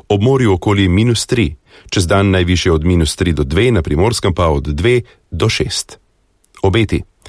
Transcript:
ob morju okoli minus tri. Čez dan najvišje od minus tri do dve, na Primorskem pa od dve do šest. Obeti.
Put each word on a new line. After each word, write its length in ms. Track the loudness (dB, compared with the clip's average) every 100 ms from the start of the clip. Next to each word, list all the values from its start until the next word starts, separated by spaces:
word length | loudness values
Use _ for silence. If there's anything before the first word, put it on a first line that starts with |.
| -4
ob 140 | 0
morju 320 | 2 2 2
okoli 340 | 0 0 2 2
minus 380 | 2 2 0 -2
tri. 300 | -2 -2 -4 _ -18 -8
Čez 140 | -4 0
dan 220 | 2 2
najvišje 400 | 2 2 0 2
od 120 | 0 2
minus 280 | 2 0 -2
tri 180 | -2 -2
do 80 |
dve, 240 | 0 0 2
na 140 | 0
Primorskem 500 | 0 0 0 0 -2
pa 160 | 0 0
od 160 | 0
dve 380 | -4 -2 0 0 -2 _ _
do 180 | -4 -2
šest. 500 | -2 -4 -6 -10 -20 _ _ _ _ _ -4
Obeti. 400 | 0 0 0 -2 -6 _